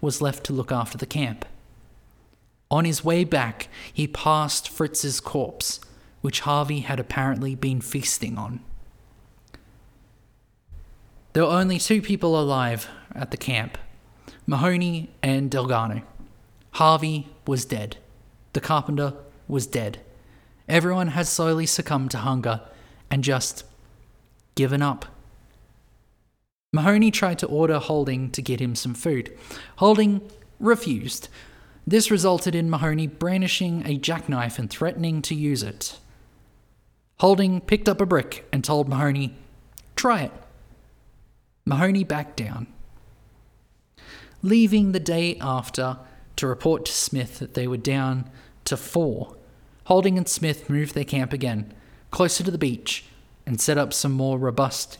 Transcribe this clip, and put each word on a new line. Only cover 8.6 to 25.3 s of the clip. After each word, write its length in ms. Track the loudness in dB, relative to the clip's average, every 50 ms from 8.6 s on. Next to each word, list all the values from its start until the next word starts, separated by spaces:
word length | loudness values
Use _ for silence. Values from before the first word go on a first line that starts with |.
| -12 -12 -12 -12 -14 -16 -20 -20 -20 -20 -20 -20 -20 -20 -20 _ _ _ -20 -20 -20 -20 -20 -20 -20 -20 -20 -20 -20 _ _ _ _ _ _ _ _ _ _ _ _ -20 -20 -20 -20 -20 -20 -20 -20 -20 -20 -20 -12 -4 0
There 100 | 2 4
were 60 | 4
only 300 | 4 4 4 2 2 0
two 220 | 2 2 2 2
people 380 | 2 0 -2 0 2 2 4 4
alive 480 | 2 2 2 2 2 0 0 -2 -6 -10 -14 -18 -20 -16 -12
at 180 | -10 -10 -8
the 60 | -8 -8
camp, 400 | -4 -2 -2 -2 -2 -4 -6 -12 -12 -12 -14 -20 -20 -20 -20 -20 -20 -20 -20 -12 -6 -2
Mahoney 640 | 0 2 2 2 2 2 0 0 -2 -4 -6 -8 -10 -4
and 300 | -2 0 0 0 0 0
Delgado. 500 | -2 -2 0 0 0 0 0 0 -2 -6 -8 -10 -14 -18 -18 -18 -20 -20 -20 -20 _ -20 -20 _
Harvey 560 | 0 4 6 6 6 6 4 0 -2 -4 -6 -8 -14 -10 -4
was 200 | -2 -2 -2 -2
dead. 320 | -2 -4 -6 -6 -8 -10 -14 -18 -20 -20 -20 -20 -20 -20 -20 -14 -8 -6
The 80 | -4
carpenter 520 | -2 0 0 0 0 0 -2 0 0 -2 -4 -6 -12 -20 -20 -18 -10 -4
was 200 | -4 -4 -2 -2
dead. 320 | -2 -2 -2 -4 -6 -10 -14 -20 -20 -20 -20 -20 -20 -20 -20 -20 -20 -14 _ 2
Everyone 420 | 2 4 4 4 2 0 0 0
had 180 | 0 0 -2 0
slowly 380 | 0 0 2 2 2 2 0
succumbed 460 | 0 0 -2 -2 0 0 -2 -2 -2
to 60 | -4 -4
hunger 420 | -2 -2 0 0 0 0 -2 -4 -6 -12 -20 -20 -20 -20 -20 -20 -8 -4
and 120 | -2 0 2
just 400 | 2 0 0 0 -4 -6 -8 -14 -18 -20 -20 -20 -20 -20 -20 -20 -20 -20 _ _ _ _ _ _ _ -2
given 260 | 0 2 2 2 2
up. 240 | 2 2 0 -2 -6 -14 -16 -20 -20 -20